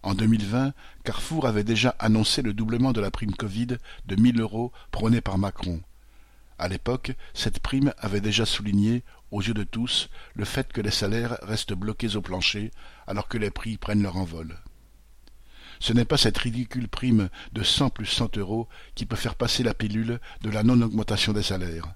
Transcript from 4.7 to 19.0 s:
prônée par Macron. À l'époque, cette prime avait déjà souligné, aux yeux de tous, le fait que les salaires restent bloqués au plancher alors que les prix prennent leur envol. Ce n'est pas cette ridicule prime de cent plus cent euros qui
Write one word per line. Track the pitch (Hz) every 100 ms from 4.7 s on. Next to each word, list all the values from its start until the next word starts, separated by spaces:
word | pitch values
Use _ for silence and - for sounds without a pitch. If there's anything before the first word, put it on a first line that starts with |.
| - -
prônée | - 110 117
par | 107 95
Macron. | 98 - 92 85 - - - - - - - -
À | 90
l'époque, | 92 - 131 - - -
cette | - - -
prime | - 135 139 -
avait | 104 101
déjà | 104 104
souligné, | 110 - 104 101 104 120 - - -
aux | 101
yeux | 101
de | 107
tous, | 95 113 123 - - - -
le | -
fait | 101 - -
que | -
les | 104
salaires | - 101 113 117 120
restent | 98 110 -
bloqués | 92 104 110 117
au | 101
plancher | 90 92 - 104 110 - - - -
alors | 101 -
que | 113
les | 104
prix | - 117 107
prennent | - 104
leur | 101 90
envol. | 90 82 80 82 - - - - - - - - - - - -
Ce | -
n'est | 117
pas | 117 139
cette | 110 -
ridicule | 127 117 123 127 113
prime | - 127 113 95 - -
de | 110
cent | 107 - 139
plus | - 107
cent | - 113
euros | 104 95 113 117 - -
qui | -